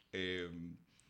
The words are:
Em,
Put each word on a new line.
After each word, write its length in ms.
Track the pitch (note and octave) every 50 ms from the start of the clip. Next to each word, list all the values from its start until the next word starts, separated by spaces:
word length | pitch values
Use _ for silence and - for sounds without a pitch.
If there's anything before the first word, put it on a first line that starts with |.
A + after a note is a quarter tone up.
| - _ -
Em, 640 | F#2+ F#2 F#2 F#2 F2+ F2 F2 F2 E2+ E2+ E2+ E2 - - - - - -